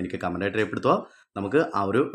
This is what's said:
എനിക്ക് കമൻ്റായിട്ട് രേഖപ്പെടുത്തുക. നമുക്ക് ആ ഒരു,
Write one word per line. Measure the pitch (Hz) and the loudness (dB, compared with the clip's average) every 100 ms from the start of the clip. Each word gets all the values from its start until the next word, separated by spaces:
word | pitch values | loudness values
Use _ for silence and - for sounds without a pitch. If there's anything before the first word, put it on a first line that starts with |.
എനിക്ക് | 90 95 | -6 -4
കമൻ്റായിട്ട് | 92 87 101 107 | -4 -2 -2 0
രേഖപ്പെടുത്തുക. | 104 104 123 196 - _ _ - | -2 0 2 2 0 _ _ -6
നമുക്ക് | 98 139 - 101 | 0 2 2 0
ആ | 98 | 2
ഒരു, | 110 147 | 2 0